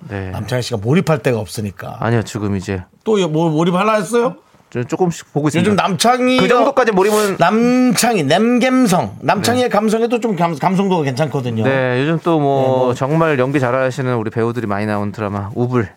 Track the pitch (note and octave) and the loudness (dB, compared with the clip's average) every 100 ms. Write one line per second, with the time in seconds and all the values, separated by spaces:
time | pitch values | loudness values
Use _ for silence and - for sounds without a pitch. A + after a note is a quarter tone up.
0 | E3 G2 F#2+ F#2 G2+ B2+ A2+ A#2 G#2+ E3 | -10 -10 -8 -8 -4 -4 -4 -4 0 2
1 | - D3+ C#3+ A2+ G#2 - G#2 - - E2+ | 2 0 0 -2 -4 -8 -8 -8 -12 -6
2 | G2+ A#2 G2+ - G#2 G2 F#2 F#2+ F2+ _ | 0 0 -2 -4 -4 -4 -4 -6 -8 _
3 | - G#3 F3 D#3 E3+ D3+ F3 F3+ G#3 G#3+ | -2 0 0 0 0 0 0 0 2 0
4 | F#3 A#3 A#3 E3+ _ _ _ A#2+ B2 - | 0 0 0 -4 _ _ _ -8 -4 -2
5 | F3+ E3 - D3 D3+ D#3+ F3+ F#3+ E3+ F#3 | -2 -2 -6 -2 0 2 2 2 0 2
6 | A3+ B3 B3+ B3+ B3+ A#3+ C4+ C4+ A3+ F#3+ | 2 2 2 2 4 4 2 2 2 2
7 | G3+ G#3+ G#3 F#3+ E3+ G#3+ A#3+ B3+ B3+ G#3 | 2 2 0 0 2 2 2 2 2 2
8 | A#3 A3 C3+ E3+ A3+ B3 B3+ B3+ B3 F3 | 2 2 2 2 2 2 2 2 2 2
9 | A2 G#2 C3 G3+ A3+ B3 B3 G3+ A3 A3 | -2 -4 -2 0 0 0 0 0 0 0
10 | A#3 A#3+ A3+ F3 E3+ D#3 E3+ F#3+ G3 F3+ | 0 0 -2 0 -2 0 0 2 2 0
11 | C#3 B2+ D#3 C#3 B2 A2+ B2 C3+ B2+ B2 | 0 -2 -2 -2 -4 -2 0 2 0 0
12 | C#3+ E3 F3 E3 C#3+ C#3 C3 C3 B2+ - | 0 0 0 2 2 2 2 2 0 0
13 | C3+ D#3+ E3 C#3+ B2+ C#3+ B2 C3 C3 B2+ | 0 2 2 2 0 0 0 0 -2 -2
14 | B2+ A#2+ G#2+ A#2 A2+ A#2 A2 G2+ G#2+ G#2 | -2 -2 -2 -2 -2 -2 -4 -2 -2 -2
15 | G#2 G2 G#2 G2+ G2 A2+ B2 B2 F#2+ | -4 -4 -6 -4 -6 -4 0 0 -2